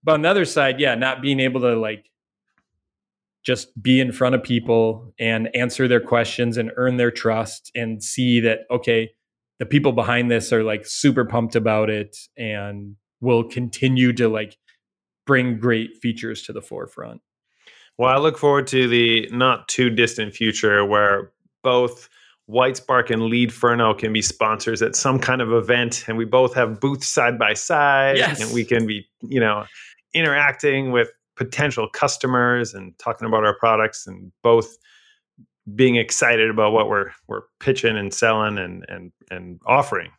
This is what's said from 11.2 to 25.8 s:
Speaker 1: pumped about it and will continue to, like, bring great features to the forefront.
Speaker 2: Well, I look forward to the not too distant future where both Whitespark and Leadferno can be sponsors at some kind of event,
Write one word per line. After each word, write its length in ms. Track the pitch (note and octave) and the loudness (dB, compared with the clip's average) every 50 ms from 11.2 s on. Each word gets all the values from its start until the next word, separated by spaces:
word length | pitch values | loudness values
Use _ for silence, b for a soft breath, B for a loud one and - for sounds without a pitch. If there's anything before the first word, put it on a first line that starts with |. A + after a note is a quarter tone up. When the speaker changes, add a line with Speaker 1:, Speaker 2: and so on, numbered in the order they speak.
| B2 | -2
Speaker 1:
pumped 320 | A2+ A2 A#2+ A#2 A2+ - | 0 -2 -2 -4 0 -2
about 360 | A#2 A2 A2+ G#2+ G#2+ A2 G#2+ | -2 0 0 0 0 0 0
it 260 | G#2+ G#2 G#2 G#2 - - - _ _ | -2 -4 -6 -10 -14 -20 -20 _ _
and 600 | - A#2 A2 G#2+ G2+ G2+ G2+ G2+ G2+ G2+ G2+ G2+ _ _ _ _ _ | -12 -10 -10 -8 -8 -10 -10 -12 -12 -14 -16 -18 _ _ _ _ _
will 240 | A#2+ B2 B2 A#2 A#2 | 0 2 2 2 2
continue 680 | A#2 - B2+ B2 A#2 - - C3+ C3 C3 B2+ B2+ B2 | -2 -6 -8 -8 -8 -4 -2 0 0 2 4 2 2
to, 160 | A#2 A#2 A#2+ | 2 2 0
like, 300 | A2+ A2 A2 G#2+ G#2+ - _ _ b b b _ _ _ _ _ _ _ _ _ | 0 0 -2 -6 -10 -14 _ _ b b b _ _ _ _ _ _ _ _ _
bring 320 | - C#3 B2+ B2+ B2+ A#2 A2 | 0 2 2 2 0 -2 -2
great 380 | A2 B2 A#2 A2+ A2+ A2+ - | 0 0 0 0 -2 -6 -10
features 440 | _ - A#2+ A2+ A#2 - A2+ A2 G#2+ | _ -6 -6 -4 -4 -8 -10 -10 -12
to 100 | - - | -12 -12
the 100 | A2 G#2+ | -14 -14
forefront. 600 | - - G#2+ - - - _ - - - - - _ _ _ _ _ b b b b b b b b b b | -14 -12 -12 -12 -12 -14 _ -16 -16 -16 -16 -20 _ _ _ _ _ b b b b b b b b b b
Speaker 2:
Well, 140 | - A#2+ B2+ | 0 2 2
I 80 | C3 | 2
look 220 | C#3 D3 D#3+ D#3 - | 4 2 2 0 2
forward 260 | - D3 C#3+ C#3+ C3+ | 2 4 4 4 0
to 200 | - - C3 B2+ | 0 2 2 2
the 420 | A#2+ A#2 A#2+ A#2 A#2 A2+ A2+ G#2+ - | 4 4 4 4 4 4 2 0 -2
not 360 | A#2+ B2 B2+ C3 A#2+ A2+ - | 0 2 2 2 2 0 -2
too 240 | - - - B2+ A#2+ | -8 -2 0 0 2
distant 420 | A2 G#2+ A#2 A2+ A#2 - A2 G#2 - | 4 2 2 0 0 -4 -8 -8 -4
future 500 | - A2+ A2 G#2+ - - G#2+ G#2 G2+ G2+ | -2 -2 -2 -2 0 0 2 4 4 2
where 480 | G2+ G#2 G#2 G#2 G2+ G2+ G2 G2 - _ _ _ _ _ _ - | 4 2 2 4 4 2 0 -2 -8 _ _ _ _ _ _ -2
both 460 | C3 B2 B2 B2 A#2+ A#2+ - - b b b b b b b b - | 2 2 2 2 0 -4 -10 -20 b b b b b b b b -4
Whitespark 600 | G#2+ A#2+ B2+ B2 B2+ C3 - - C3 B2 A#2 - | 0 2 2 2 0 -4 -4 0 0 0 2 0
and 100 | A#2 A2+ A2+ | -2 -2 0
Leadferno 720 | A2+ A#2 A#2+ B2 A#2 A#2 - - A#2+ A#2+ A#2 A#2 A2 G#2+ | 0 0 0 0 0 -2 0 0 2 2 4 2 2 2
can 140 | G#2 - A2 | 0 -2 -2
be 100 | A2 A2 | -2 -2
sponsors 600 | G#2 - - _ A2 G#2+ G#2+ G#2+ - A2+ A#2 G#2+ | -2 -2 -2 _ -2 -2 -2 -2 -4 -6 -2 -2
at 140 | A2+ G#2+ - | -2 -2 -2
some 240 | - - C#3 C3 C3 | -2 0 0 0 0
kind 220 | C3 - B2+ B2+ | 0 0 0 0
of 120 | A#2+ A2 A#2 | 0 0 0
event, 500 | A#2 G2+ G#2 B2 A#2+ | 0 2 2 0 0